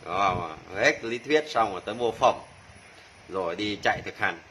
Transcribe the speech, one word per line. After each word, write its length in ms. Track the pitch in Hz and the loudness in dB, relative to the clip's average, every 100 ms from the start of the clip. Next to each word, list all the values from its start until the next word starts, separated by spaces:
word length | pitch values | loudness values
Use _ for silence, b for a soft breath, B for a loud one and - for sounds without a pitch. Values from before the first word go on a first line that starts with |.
| 82 | -4
Đó, 280 | 92 98 90 | 2 2 2
mà 400 | 85 78 85 95 | -4 -10 -10 2
hết 220 | 131 - | 2 2
lý 140 | 113 120 | -4 -6
thuyết 260 | 127 151 151 | 2 2 2
xong 240 | 120 110 | 2 2
rồi 80 | 90 | 0
tới 100 | 101 | -6
mô 180 | 117 117 | -2 -2
phỏng. 280 | 110 123 - - - - - B B B - - | 4 4 4 -6 -20 -20 -20 B B B -20 -8
Rồi 280 | 92 87 90 | -4 -2 -2
đi 220 | 104 101 | -4 0
chạy 200 | 117 92 | 0 -2
thực 140 | 101 - | -6 -2
hành. 200 | 101 85 - | -2 -2 -12